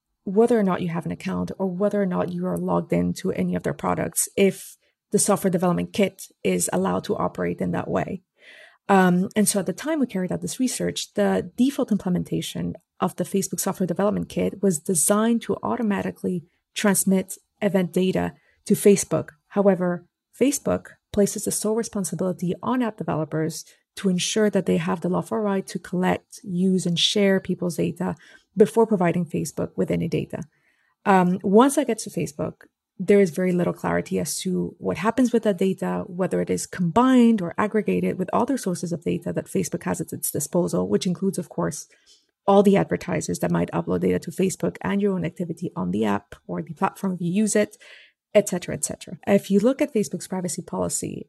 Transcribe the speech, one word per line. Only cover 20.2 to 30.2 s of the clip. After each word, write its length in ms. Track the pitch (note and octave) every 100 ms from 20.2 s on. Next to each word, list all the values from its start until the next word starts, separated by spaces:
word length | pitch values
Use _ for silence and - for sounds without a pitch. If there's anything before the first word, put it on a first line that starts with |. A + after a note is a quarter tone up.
| _ -
Facebook 500 | B3+ C#4+ - F#3 - - _
places 340 | - G3+ G#3+ -
the 60 |
sole 240 | - G#3 A3
responsibility 760 | A3+ G#3 F3+ E3 F#3 F3 F3 -
on 200 | - B3+
app 160 | A#3 -
developers 680 | E3+ D#3 D#3 D#3 D#3+ E3 - _ _ -
to 120 | G3
ensure 420 | F3+ - A3 G#3+
that 160 | G3+ F3+
they 120 | F#3
have 240 | E3+ F3+
the 80 | F3
lawful 300 | F#3 F3 A3+
right 260 | G#3 G3 F#3+
to 120 | F#3+
collect, 600 | - F3+ F#3 F3+ _ -
use, 420 | G#3+ F3 F#3+ F#3 F3
and 140 | E3+
share 400 | - G#3+ G3 F#3+
people's 380 | F#3+ F3 F3+ -
data 380 | E3+ E3 F#3 E3+ - - _ G3
before 300 | G#3+ A3+ A3
providing 400 | G#3 G3 E3+ E3
Facebook 460 | E3+ D#3+ - E3 -
with 140 | -
any 180 | E3+ E3+
data. 360 | D#3